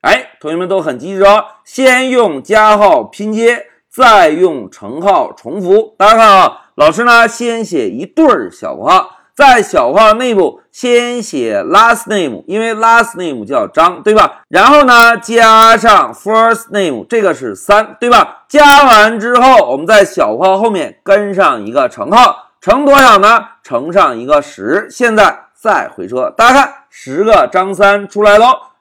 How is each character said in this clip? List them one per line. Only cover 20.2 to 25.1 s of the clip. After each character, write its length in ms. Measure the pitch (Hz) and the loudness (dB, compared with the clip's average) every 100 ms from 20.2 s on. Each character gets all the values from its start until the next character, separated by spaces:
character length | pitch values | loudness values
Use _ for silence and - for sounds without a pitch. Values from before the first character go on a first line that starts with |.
| 120 110 | -4 -2
括 140 | 190 | -2
号 80 | 190 | 0
后 120 | 226 | -2
面 300 | 196 147 _ | -4 -8 _
跟 320 | - 196 208 | -2 -2 -2
上 320 | 190 175 120 104 | -2 -2 -2 -4
一 60 | |
个 160 | 127 131 | -4 -4
乘 240 | - 107 | -6 -2
号， 400 | 220 240 - _ _ | 2 2 0 _ _
乘 240 | - 254 | -4 -2
多 100 | 285 | 2
少 240 | 277 262 208 | 4 4 2
呢？ 260 | 202 226 214 _ | 2 0 -4 _
乘 280 | _ 120 143 | _ -8 -4
上 240 | 180 156 117 | -2 -2 -4
一 80 | |
个 160 | 123 147 | -2 -2
十， 460 | 143 - 101 175 220 | -2 -12 -6 -6 -6
现 280 | - 240 | -6 -2